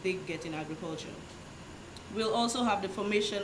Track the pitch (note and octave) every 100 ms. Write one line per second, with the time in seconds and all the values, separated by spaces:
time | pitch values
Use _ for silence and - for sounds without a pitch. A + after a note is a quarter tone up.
0 | F#3+ F#3 D#3 D#3+ E3+ D#3 D#3 D#3+ E3+ D#3
1 | - - - - - - - - - -
2 | - G#3 A3 A3 A#3 B3+ A#3 G3+ F#3+ -
3 | G3+ G#3 - G3+